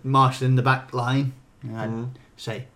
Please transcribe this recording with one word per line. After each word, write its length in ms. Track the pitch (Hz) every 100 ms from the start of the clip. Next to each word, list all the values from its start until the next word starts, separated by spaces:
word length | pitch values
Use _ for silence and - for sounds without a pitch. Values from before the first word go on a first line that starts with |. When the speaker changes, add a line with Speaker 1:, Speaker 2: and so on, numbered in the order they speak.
Speaker 1:
marshalling 540 | 131 135 131 127 127 131
the 60 |
back 300 | 131 131 -
line. 400 | 127 123 135 139 - _ _
And 140 | - 110
I'd 100 | 110
Speaker 2:
Mm. 180 | 113 120 127 - -
Speaker 1:
say, 280 | - 107 -